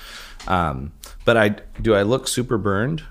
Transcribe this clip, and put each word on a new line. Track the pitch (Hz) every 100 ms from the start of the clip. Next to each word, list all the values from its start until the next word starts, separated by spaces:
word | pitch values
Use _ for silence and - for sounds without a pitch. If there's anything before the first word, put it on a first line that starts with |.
| - - - - -
Um, | 92 82 67 73 - - - -
but | 113
I, | 107 104 - -
do | 113 101
I |
look | 101 127 -
super | - 123 113
burned | 101 98 123 160 -